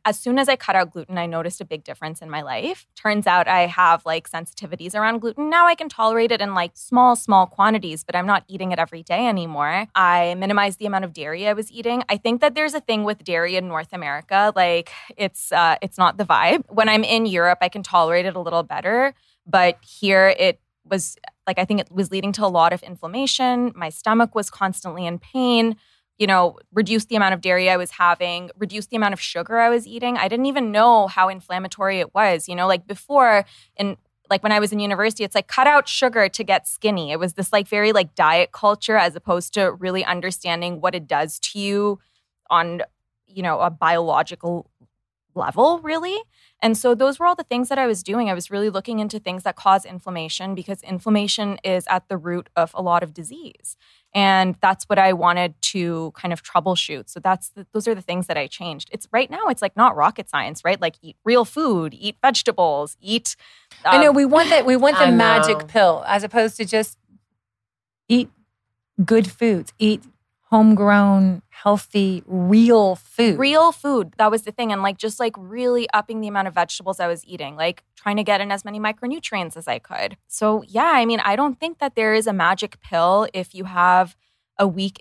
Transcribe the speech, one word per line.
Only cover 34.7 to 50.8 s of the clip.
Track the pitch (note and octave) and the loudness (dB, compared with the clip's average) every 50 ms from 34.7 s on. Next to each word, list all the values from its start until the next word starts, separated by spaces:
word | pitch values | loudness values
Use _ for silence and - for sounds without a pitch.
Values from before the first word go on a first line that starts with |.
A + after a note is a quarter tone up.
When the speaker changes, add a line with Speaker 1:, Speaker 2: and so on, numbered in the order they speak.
Speaker 1:
in | G#3+ G#3 | -2 -4
university, | G#3 G3+ G3 F#3 G#3 A3 G#3+ - | -4 -4 -2 -2 -2 -2 -2 -4
it's | G#3 G3 - | -8 -4 -4
like, | G3+ - - | -4 -4 -2
"Cut | - C4 C4 | 0 2 4
out | C#4+ D4 C#4+ C#4 - | 6 6 4 2 2
sugar | - - C4+ A#3+ A3+ A3+ G3+ F#3+ | -2 -2 -2 0 2 2 0 0
to | - - A3 | -2 -6 -2
get | F#3+ F#3+ - - | -2 -2 -2 -2
skinny." | - - - - G#3+ G3+ F3+ D#3 C#3+ | -6 -8 -4 -2 -2 -2 -2 -4 -6
It | D3+ D#3+ | -6 -4
was | F3+ F3+ - | -4 -6 -6
this, | - F#3 - | -8 -4 -2
like, | A3 G3+ G3 - | -2 -2 0 0
very, | G#3+ G#3 G#3 G#3+ | -2 0 0 2
like, | G#3+ G3+ F#3 D3+ _ | 2 2 0 -2 _
diet | - E3 D3+ E3 F3 F3+ - | 0 2 2 4 2 0 0
culture | - - - G#3 G#3 G#3 - - A3 | -2 0 0 0 0 0 -2 0 2
as | G#3+ F3 F3 C#3+ | 2 2 0 -2
opposed | E3+ - G#3 F3 F3 F3 - - | -6 -4 -4 -4 -4 -4 -4 -2
to | G#3 G3 F3+ | 0 0 0
really | - F3+ F#3 F#3 F#3 F#3+ - | -2 -4 -6 -4 -4 -4 -4
understanding | - F3+ F3 F3 F#3+ F3 - - F3 E3 E3+ F3 F3 F3 D#3 | -4 -6 -6 -6 -8 -10 -8 -6 -6 -4 -4 -4 -6 -6 -4
what | D#3+ F#3 F3+ | -4 -4 -4
it | F3+ D3+ | -4 -6
does | - D#3 C#3+ D#3 D#3 - - | -4 -2 -2 -2 -4 -6 -8
to | - - - G3+ | -10 -10 -8 -6
you | G3+ G3+ G3+ G3+ G#3 G#3 G3+ - _ _ _ _ _ _ _ _ _ - | -6 -4 -2 -2 -2 -2 -4 -6 _ _ _ _ _ _ _ _ _ -2
on, | E3+ E3+ E3+ E3+ E3+ E3+ - - _ _ _ _ _ _ _ | 0 0 0 -2 -4 -8 -10 -12 _ _ _ _ _ _ _
you | _ G3 F#3+ | _ _ -6
know, | F3+ E3+ D#3 - | -4 -4 -2 0
a | F3 F3 | -2 -2
biological | E3 - F3 D#3+ E3+ E3+ E3+ D#3+ C#3 C#3+ D#3 - F3 - - E3+ F3 E3+ - - _ _ _ _ _ _ _ _ _ _ _ _ _ | -2 0 0 0 2 0 0 0 0 -2 -2 -4 -8 -8 -6 -6 -6 -6 -8 -12 _ _ _ _ _ _ _ _ _ _ _ _ _
level, | - - - - F#3+ B3+ D#4+ F4 E4 | -8 -6 -4 0 2 2 2 2 0
really. | D#4+ D4+ D#4+ E4 E4+ F#4 G4 G#4+ A4+ - _ _ _ _ _ _ | -4 -6 -6 -6 -4 -6 -8 -8 -10 -14 _ _ _ _ _ _
And | - A3+ A3 | -2 -2 0
so | G#3+ - B3 A#3+ | 0 2 2 2
those | A3 C4 C#4 C4+ - | 4 2 0 0 2
were | E4+ | 0
all | F4 F4+ | 0 0
the | A#3 - | 0 -4
things | - A#3+ A#3+ B3 - | -6 -4 -4 -2 -2
that | C#4 C4+ | -2 0
I | C4 | 0
was | A#3+ G#3+ F3+ | 0 -2 -4
doing. | F3+ F#3+ G3+ A#3+ A#3 G3+ | -4 -6 -4 -2 -2 -2
I | F#3 | -4
was | F3 E3+ - | -6 -6 -8
really | G3+ G3+ G#3 G#3+ | -6 -4 -4 -2
looking | F#3+ G3 - B3 A3+ G#3+ | -4 -4 -6 -6 -6 -6
into | G#3+ G#3 G#3+ G#3+ | -6 -6 -8 -8
things | - F3+ F3+ F#3 - | -8 -8 -10 -6 -6
that | G3 - | -6 -6
cause | - - G3 F#3+ G3 - | 0 2 2 2 2 2
inflammation | - F#3 F3 - F#3+ F3+ E3 D#3+ D#3+ - - F#3 F#3+ G3 | -6 -14 -16 -14 -10 -10 -10 -8 -8 -10 -10 -8 -8 -10
because | F#3+ F3 - G3 F#3+ | -10 -10 -10 -12 -12